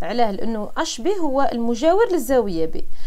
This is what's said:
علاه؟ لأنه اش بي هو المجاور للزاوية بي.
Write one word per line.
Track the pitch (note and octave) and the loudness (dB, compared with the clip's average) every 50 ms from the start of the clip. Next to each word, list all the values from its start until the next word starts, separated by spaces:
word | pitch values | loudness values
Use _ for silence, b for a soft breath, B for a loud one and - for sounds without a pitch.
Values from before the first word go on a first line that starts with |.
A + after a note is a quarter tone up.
علاه؟ | - E3 G#3 A#3+ A#3+ G#3+ | -6 -4 0 0 0 0
لأنه | G3 - A3 A3+ A3+ G#3+ G#3 - - - | 0 0 -2 -2 -2 -4 -6 -6 -6 -6
اش | D#4+ D#4+ - - | -6 -6 -6 -4
بي | A3+ E4+ G#4 G4 | -2 -2 0 0
هو | D#4+ C#4+ C4 C#4 C#4 - | 0 0 2 2 0 0
المجاور | B3 A#3+ A#3 A#3 A#3+ G#3 C4 D#4+ F4 G4+ A#4 A#4+ | 0 -2 -2 -2 -2 0 2 2 2 2 2 2
للزاوية | F4+ D#4+ A#3+ - C4+ B3+ A3 G3+ F3+ D#3+ - | 0 -2 -2 0 0 0 0 0 0 0 0
بي. | - - - - B B B B | 0 2 0 2 B B B B